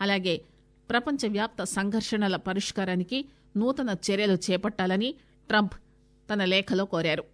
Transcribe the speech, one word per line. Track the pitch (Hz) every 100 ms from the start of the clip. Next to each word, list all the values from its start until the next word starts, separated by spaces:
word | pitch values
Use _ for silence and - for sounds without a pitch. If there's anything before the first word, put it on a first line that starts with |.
అలాగే | 196 196 185 165 - _ _ _ -
ప్రపంచవ్యాప్త | 240 240 - 214 202 226 -
సంఘర్షణల | 185 196 196 220 214 214 202 180
పరిష్కారానికి | 190 185 - - 190 180 180 262 277 _ _ 202
నూతన | 240 277 254 190 -
చర్యలు | 196 208
చేపట్టాలని | 180 - 180 208 - 185 190 247 320 _ _ -
ట్రంప్ | 214 202 - - _ _ _ -
తన | 208
లేఖలో | 185 185 196 185
కోరారు. | 190 170 165 165 -